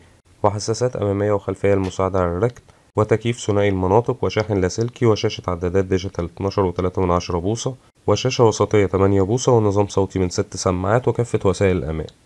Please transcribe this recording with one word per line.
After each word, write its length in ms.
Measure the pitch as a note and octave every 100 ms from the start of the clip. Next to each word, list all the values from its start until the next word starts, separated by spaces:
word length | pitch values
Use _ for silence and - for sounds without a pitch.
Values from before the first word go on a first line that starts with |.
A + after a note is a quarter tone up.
| - _ _ _
وحساسات 540 | G#2 G#2 G#2 A2 B2+ B2+
أمامية 360 | G2+ G2 G#2
وخلفية 420 | G#2 - F#2+ G2+
للمساعدة 440 | G2+ F#2+ - F#2+ F#2+
على 100 | F2
الركن، 340 | F2 A#2 - _ _ _ -
وتكييف 440 | G#2+ A2 A#2 A#2+
ثنائي 280 | - G2+ G2+
المناطق، 560 | F#2+ F#2 G#2 A#2+ B2
وشاحن 300 | F#2+ G#2+ G#2+
لاسلكي، 520 | G2+ F2+ - A#2+ - A#2
وشاشة 360 | G#2 G#2+ - -
عدادات 360 | F2 F2+ F#2+
ديجيتال 400 | F#2 F#2+ F#2+ -
اتناشر 400 | E2+ - F#2+ G#2
وتلاتة 380 | F#2 F2 F2+ G2+
من 80 | F2+
عشرة 280 | F2 - F2
بوصة، 360 | F2+ A#2 C3+ B2+ _ _ -
وشاشة 380 | G#2 B2+ -
وسطية 420 | A2+ G#2 G#2 G#2+ F#2+
تمانية 360 | F#2+ G2 G2
بوصة، 300 | F#2+ A2+ -
ونظام 360 | A#2 G#2 G2 G2+
صوتي 300 | - F#2+ F#2+
من 100 | F#2
ست 280 | - G2 F#2+
سماعات، 520 | F#2+ F#2 F#2+ A#2+ B2
وكافة 320 | A#2 A#2 G#2+
وسائل 320 | G2 F2 G2 F#2
الأمان، 300 | D2 D#2+ D#2 -